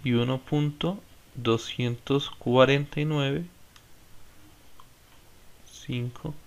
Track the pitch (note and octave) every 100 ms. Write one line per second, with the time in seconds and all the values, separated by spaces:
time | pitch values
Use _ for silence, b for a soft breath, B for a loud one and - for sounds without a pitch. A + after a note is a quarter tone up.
0 | C3 A#2+ A#2+ C3 - D3 D3 D3 D#3+ G3+
1 | - - - - A#2 A2+ - - B2 A#2+
2 | - C#3 - - - B2 B2+ C#3+ C#3+ -
3 | D3+ D3+ C3+ D3 F3 - - - - -
4 | - - - - - - - - - -
5 | - - - - - - - - - B2
6 | B2 - - -